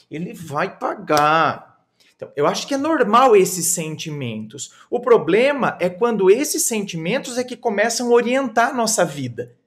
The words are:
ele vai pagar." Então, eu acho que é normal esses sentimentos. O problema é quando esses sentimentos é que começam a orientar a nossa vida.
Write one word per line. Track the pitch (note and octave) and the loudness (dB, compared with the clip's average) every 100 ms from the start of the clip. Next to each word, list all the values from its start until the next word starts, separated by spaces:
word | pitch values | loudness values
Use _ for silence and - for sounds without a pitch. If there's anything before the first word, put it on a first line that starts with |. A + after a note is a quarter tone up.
| _ | _
ele | D3+ F#3 | -12 -10
vai | G3+ D3 C#3+ F#3+ - | -12 -10 -6 -6 -6
pagar." | B3+ B3 F3 D3+ D3+ D#3+ D3 G2+ - _ _ _ _ - | -8 -8 0 2 4 4 2 -2 -10 _ _ _ _ -18
Então, | - - | -12 -2
eu | D3+ | 0
acho | G3 - | 0 -4
que | C4+ | -4
é | |
normal | D4+ D#4 G3+ A3+ C4 G#3 | 0 0 4 6 8 6
esses | F3+ - - | 6 0 -2
sentimentos. | - D#3 D#3 D#3+ D3 B2 A2 G#2+ - - _ - | -2 -4 -8 -10 -8 -6 -8 -10 -14 -16 _ -6
O | A#3+ | -4
problema | B3 A3 D3 G3 C4 C#4+ E3+ - | 4 2 4 2 2 0 -2 -2
é | F3 | -4
quando | F3+ A#3+ A3 F#3+ | -2 -2 2 4
esses | A3 D4 D#4 - | 4 2 -4 -4
sentimentos | A3 G3 E3 D#3+ B3+ - B3 | -4 -6 -6 -4 -4 -4 -6
é | |
que | B3 A#3+ | -6 -4
começam | A#3+ G3+ A3+ A#3 A#3+ | -4 0 0 0 2
a | |
orientar | A#3+ A3+ B3+ C4+ A#3+ A#3+ | 2 4 0 0 0 0
a | |
nossa | C4+ A3 - F3 | 0 -2 0 0
vida. | D3 B2+ A2+ A#2+ _ | -2 -8 -8 -12 _